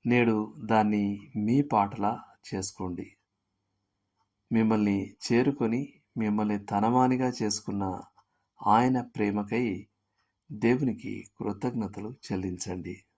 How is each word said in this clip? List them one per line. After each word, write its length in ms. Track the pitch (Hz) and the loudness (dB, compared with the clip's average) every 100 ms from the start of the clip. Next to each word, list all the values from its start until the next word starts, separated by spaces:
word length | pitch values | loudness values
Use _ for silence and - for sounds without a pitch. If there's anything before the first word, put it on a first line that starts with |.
నేడు 480 | 117 120 117 107 107 - | 4 4 4 2 -2 -10
దాన్ని 640 | 110 110 107 104 101 101 - | 2 2 4 2 0 -4 -8
మీ 260 | 107 104 131 | -4 2 2
పాటలా 600 | 143 113 101 110 101 123 - _ - | 2 2 0 0 -2 -4 -12 _ -10
చేసుకోండి. 640 | 98 92 - 92 87 - _ _ _ _ _ _ _ _ _ _ _ _ _ _ | -6 -6 -4 -8 -8 -12 _ _ _ _ _ _ _ _ _ _ _ _ _ _
మిమ్మల్ని 640 | 113 110 110 104 101 95 | 2 2 2 2 0 -2
చేరుకొని, 800 | - - 117 139 135 113 120 143 _ _ 117 | -10 0 2 2 0 -2 -2 -4 _ _ -4
మిమ్మల్ని 480 | 110 104 107 101 | 0 0 0 -2
తనవానిగా 640 | 101 101 110 123 127 127 127 123 | -2 0 4 4 4 2 0 -2
చేసుకున్న 580 | 107 101 - 101 95 90 - _ _ _ _ _ 101 | -2 -2 -4 -4 -4 -6 -12 _ _ _ _ _ 2
ఆయన 340 | 110 127 127 | 4 4 0
ప్రేమకై 840 | - - 104 104 101 113 120 95 - _ _ _ _ _ _ | -4 -2 -2 -2 -2 -2 -2 -4 -10 _ _ _ _ _ _
దేవునికి 720 | 113 113 127 135 104 - 98 - _ | 0 2 4 0 -2 -8 -10 -12 _
కృతజ్ఞతలు 680 | 101 101 123 120 101 101 104 | -6 -4 -4 -4 -6 -8 -12
చెల్లించండి. 960 | 131 - 95 92 90 98 92 82 90 _ | -12 -6 -6 -4 -6 -8 -8 -8 -14 _